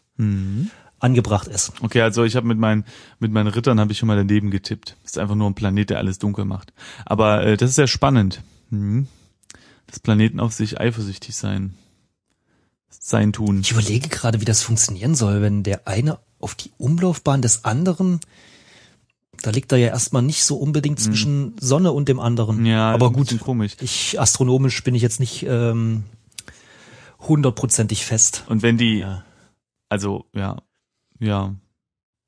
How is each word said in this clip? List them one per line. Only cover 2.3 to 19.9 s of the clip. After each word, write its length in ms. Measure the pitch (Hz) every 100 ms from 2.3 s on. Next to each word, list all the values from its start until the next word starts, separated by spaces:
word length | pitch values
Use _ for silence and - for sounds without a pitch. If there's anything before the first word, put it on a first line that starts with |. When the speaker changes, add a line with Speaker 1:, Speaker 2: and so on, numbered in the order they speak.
| 123
Speaker 1:
hab 60 |
mit 140 | 117 110
meinen, 260 | 110 107 - - - _
mit 100 | 113
meinen 140 | 107 107
Rittern 320 | 107 131 110
hab 80 | 107
ich 80 | 104
schon 100 | 113
mal 80 | 101
daneben 340 | 98 104 104
getippt. 460 | 95 - 110 - -
Ist 120 | - -
einfach 200 | 101 104
nur 120 | 104
ein 60 |
Planet, 340 | 98 104 101 101
der 80 | -
alles 200 | 98 92
dunkel 260 | 104 98
macht. 280 | 101 95 - - - - -
Aber, 400 | 104 107 107 104
äh, 100 | 104
das 140 | 123
ist 80 | 131
ja 80 | 131
spannend. 560 | - 139 127 95 - - _ _
Mhm. 360 | 107 101 117 135 - _ _ - - _ _ _
Dass 140 | -
Planeten 400 | - 107 110 -
auf 120 | 117
sich 280 | - 107 -
eifersüchtig 560 | 120 113 101 95 - -
sein, 380 | 101 98 95 92 _ _ _ _ _ _ _ _ _ _ _
sein 420 | - - 110 107
tun. 280 | 104 104 98
Speaker 2:
Ich 100 | 95
überlege 380 | 117 101 113 151
gerade, 320 | - 117 110
wie 40 |
das 160 | 104 107
funktionieren 520 | - 113 - 90 123
soll, 260 | 160 104 101
wenn 220 | 104 101
der 240 | 98 98 -
eine 320 | 98 147 - _ _
auf 140 | - -
die 140 | - -
Umlaufbahn 640 | 123 170 180 160 143 139
des 220 | 120 -
anderen, 540 | 113 117 185 165 185 170 - _ - - _ - _ _ _ _ _ -
da 80 | 110
liegt 200 | 117 -
er 60 | 127
ja 80 |
erstmal 340 | 117